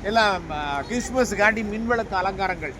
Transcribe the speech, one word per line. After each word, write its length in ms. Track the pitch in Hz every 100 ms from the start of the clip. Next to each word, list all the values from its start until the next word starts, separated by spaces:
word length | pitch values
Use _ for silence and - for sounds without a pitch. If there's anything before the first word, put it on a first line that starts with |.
எல்லாம், 480 | 190 226 214 180 165
ஆ, 320 | 151 147 143 135
கிறிஸ்துமஸுக்காண்டி 720 | 240 - 254 247 196 208 220
மின்விளக்கு 500 | 214 208 226 240 220
அலங்காரங்கள் 600 | 190 185 196 190 180 156 131